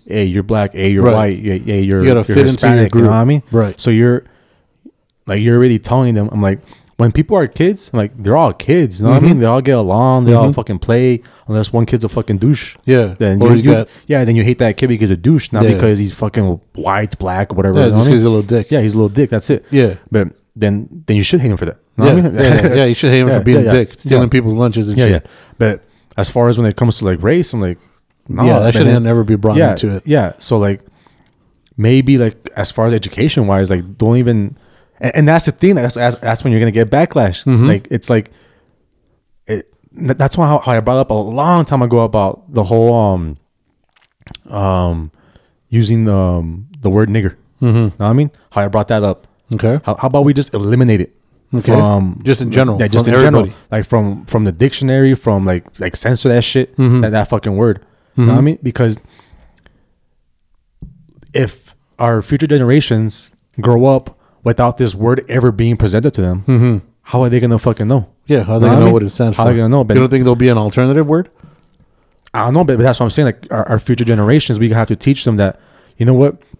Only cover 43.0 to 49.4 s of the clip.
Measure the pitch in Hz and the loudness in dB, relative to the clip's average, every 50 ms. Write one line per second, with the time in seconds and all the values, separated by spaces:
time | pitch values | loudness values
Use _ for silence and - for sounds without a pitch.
43 | 107 101 95 90 82 78 73 - _ _ _ _ _ _ _ _ _ _ _ _ | 2 0 0 -2 -4 -6 -10 -12 _ _ _ _ _ _ _ _ _ _ _ _
44 | _ _ _ _ _ - - - _ - - 101 98 95 92 92 90 87 82 82 | _ _ _ _ _ -20 -20 -20 _ -12 -8 -4 -2 -2 0 0 -2 -2 -4 -6
45 | 80 78 - _ _ _ _ _ _ _ _ _ _ _ 117 117 110 101 117 113 | -8 -12 -16 _ _ _ _ _ _ _ _ _ _ _ -2 0 0 2 0 0
46 | 113 107 101 95 92 90 90 85 82 82 85 92 107 - - 147 127 98 95 104 | 0 0 0 0 0 0 -2 -2 -4 -6 -10 -12 -16 -18 -20 -6 -2 0 2 2
47 | 110 104 104 113 98 95 - - _ _ _ _ 127 120 110 117 117 104 - - | 2 2 0 -2 -2 -4 -6 -8 _ _ _ _ -2 0 2 2 0 -2 -4 -4
48 | 104 104 117 135 151 139 - _ _ _ _ 104 101 101 98 110 101 - 117 107 | -2 0 0 0 0 -2 -4 _ _ _ _ -4 -4 -2 -2 -2 -2 -2 -2 -2
49 | 104 98 90 - _ _ _ _ | 0 -2 -4 -4 _ _ _ _